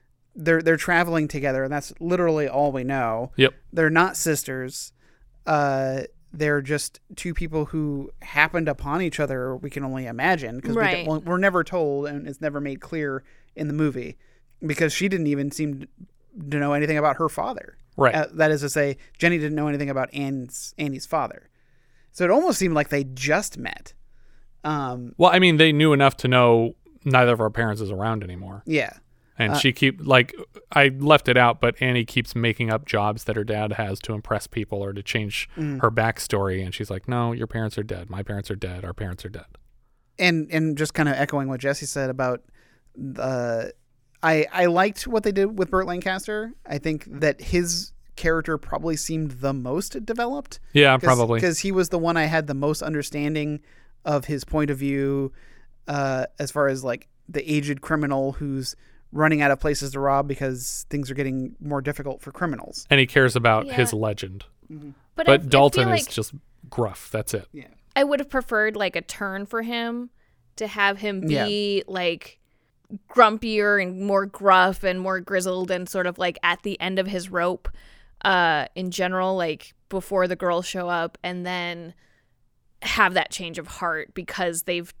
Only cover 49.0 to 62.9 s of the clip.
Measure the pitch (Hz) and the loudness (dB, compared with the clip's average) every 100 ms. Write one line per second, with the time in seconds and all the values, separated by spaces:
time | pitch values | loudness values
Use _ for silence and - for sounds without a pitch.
49 | - 160 151 127 139 139 123 151 208 262 | -4 -4 -6 -4 -4 -4 -4 -4 -4 -8
50 | 220 233 240 285 - - - 143 143 131 | -6 -4 -4 -4 -10 -16 0 6 6 6
51 | 131 123 117 117 180 160 196 185 180 175 | 6 4 4 2 2 0 0 0 0 0
52 | 165 165 151 165 151 139 143 151 - 151 | 0 2 2 0 -2 -2 -2 -2 -4 -4
53 | 143 147 147 156 151 151 _ - - - | -4 -4 -2 -2 -4 -6 _ -20 -20 -10
54 | - 143 131 143 - 156 147 135 139 139 | -2 -2 -2 -6 -2 0 0 0 -2 0
55 | 139 139 135 - - - - - - 143 | 0 0 -4 -8 -20 -20 -20 -16 -6 -2
56 | 139 131 - - 143 151 139 131 131 120 | -2 -2 -4 -6 -4 0 0 0 -4 -6
57 | - _ - 151 156 151 143 139 - 156 | -8 _ -8 -6 -2 0 0 -4 -2 -2
58 | 147 135 135 135 147 135 127 - - - | 0 0 -2 -4 -6 -6 -6 -10 -16 -20
59 | - 147 156 151 143 135 151 139 139 139 | -8 2 2 4 2 2 0 -2 -4 -2
60 | 139 139 143 135 135 127 - - - 147 | 0 2 0 -2 -4 -4 -8 -10 -6 -6
61 | 131 135 135 131 131 - 147 143 135 147 | -4 -4 -4 -4 -6 -8 -6 -4 -4 -6
62 | 139 131 - - 175 131 - - - | -8 -10 -12 -6 -4 -4 -10 -8 2